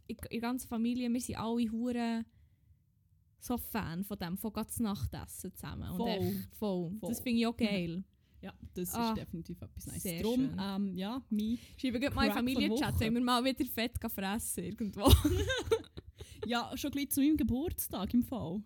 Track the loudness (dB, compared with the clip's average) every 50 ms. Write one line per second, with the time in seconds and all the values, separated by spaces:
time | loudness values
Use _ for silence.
0 | -12 -12 -8 -8 -8 -6 -6 -4 -2 -2 -2 -2 -4 -4 -2 0 0 0 0 0
1 | 0 0 0 0 -2 -4 -6 -4 -2 0 2 2 2 0 0 -2 -2 -2 0 0
2 | 0 0 0 -2 -4 -6 _ -20 -20 -20 _ _ _ _ -20 _ _ _ _ _
3 | _ _ _ _ _ _ _ _ -6 -4 -4 -4 -4 -4 -4 -4 -2 -2 -2 -4
4 | -4 -4 -4 -6 -4 -4 -4 -4 -4 -4 -4 -4 -6 -4 -2 0 0 0 0 -2
5 | -4 -4 -6 -6 -10 -10 -12 -10 -10 -10 -10 -10 -10 -10 -8 -6 -6 -6 -2 0
6 | 0 0 2 2 0 0 0 -2 -6 -8 -8 -4 -2 0 0 0 -2 -4 -6 -6
7 | -4 -4 -4 -2 0 0 2 2 2 2 2 2 0 2 2 0 -2 -2 -4 -6
8 | -8 -10 _ _ _ _ -20 -18 -16 -16 -16 -16 -18 -12 -8 -6 -6 -4 -2 0
9 | 0 0 0 -2 -4 -6 -8 -10 -8 -8 -10 -12 -12 -14 -12 -12 -10 -8 -8 -6
10 | -4 -4 -4 -2 0 2 2 2 2 0 0 -2 -4 -2 -2 -2 -2 -2 -2 -4
11 | -4 -4 -4 -6 -6 -2 -2 0 0 0 -2 -2 -4 -10 -12 -4 -2 -2 0 2
12 | 0 0 2 4 4 4 4 4 2 2 2 2 2 2 2 2 2 2 2 2
13 | 2 2 2 2 4 4 4 4 4 2 2 0 -2 -2 -2 -2 -2 -2 -2 -4
14 | -6 -6 -4 -2 -2 -2 -2 -2 -2 -4 -4 -4 -4 -6 -4 -4 -4 -4 -2 6
15 | 10 10 10 10 10 4 4 4 2 2 0 0 2 2 2 2 2 -4 -14 -16
16 | -16 -16 -16 -16 -18 -16 -12 -8 -4 -2 0 0 0 -2 -6 -6 -4 -4 -2 -2
17 | -2 0 2 4 6 6 6 6 4 2 2 0 0 -2 -2 -4 -6 -6 -4 -4
18 | -2 2 4 4 4 4 0 -4 -4 -4 -4 -4 -6